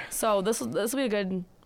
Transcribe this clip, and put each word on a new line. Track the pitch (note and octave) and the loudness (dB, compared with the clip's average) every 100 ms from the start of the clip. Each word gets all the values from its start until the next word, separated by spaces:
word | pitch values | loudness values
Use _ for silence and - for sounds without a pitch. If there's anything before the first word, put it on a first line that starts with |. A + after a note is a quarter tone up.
| - | 2
So | - A3+ G3+ | -2 2 2
this, | F#3+ A3+ | 2 0
this | A#3 - G#3+ | -2 -2 0
will | C4 | 0
be | C4 | 2
a | |
good | G#3 F#3+ F#3 F3 - | 2 0 -2 -6 -12